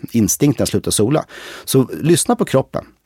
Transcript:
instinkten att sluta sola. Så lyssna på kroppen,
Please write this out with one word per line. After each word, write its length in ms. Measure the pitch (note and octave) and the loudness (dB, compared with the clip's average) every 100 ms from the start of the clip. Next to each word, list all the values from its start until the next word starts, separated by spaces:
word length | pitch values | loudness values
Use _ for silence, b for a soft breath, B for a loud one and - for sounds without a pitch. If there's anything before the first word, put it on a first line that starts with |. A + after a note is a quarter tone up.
| - | -4
instinkten 520 | A#2 G2 - D3 A#2 | 0 0 2 0 2
att 60 | G2 | -2
sluta 220 | G2+ - | -2 -2
sola. 340 | - A2 D3+ - B B B - | 0 0 0 -4 B B B 0
Så 240 | C3+ B2 D2+ | 2 2 -2
lyssna 340 | C3+ F3 - A#3+ | 2 2 2 0
på 100 | G3 | 2
kroppen, 400 | C3 - - - _ | 0 0 -8 -10 _